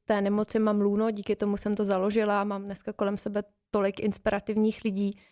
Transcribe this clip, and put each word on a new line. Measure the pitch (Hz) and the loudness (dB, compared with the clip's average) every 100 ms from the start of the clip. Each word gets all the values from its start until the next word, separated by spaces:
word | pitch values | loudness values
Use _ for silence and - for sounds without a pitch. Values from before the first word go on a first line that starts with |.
té | - 208 | -2 0
nemoci | 196 208 214 220 | 2 0 0 0
mám | 214 208 | 2 2
lůno, | 202 208 226 | 2 2 0
díky | 208 196 202 | -2 -2 -2
tomu | 208 202 | 0 -2
jsem | 214 208 | -2 -2
to | |
založila, | 202 185 202 220 214 202 | 0 2 2 2 2 2
mám | 202 196 | 0 -4
dneska | 202 196 - | -8 -10 -8
kolem | - 196 202 | -4 -2 -2
sebe | 208 208 202 _ _ | -4 -4 -6 _ _
tolik | 208 196 202 | 0 0 0
inspirativních | 214 - 214 202 - 214 220 - | -2 -2 0 -2 0 0 2 0
lidí. | 226 190 202 202 - | -4 -2 -2 -4 -14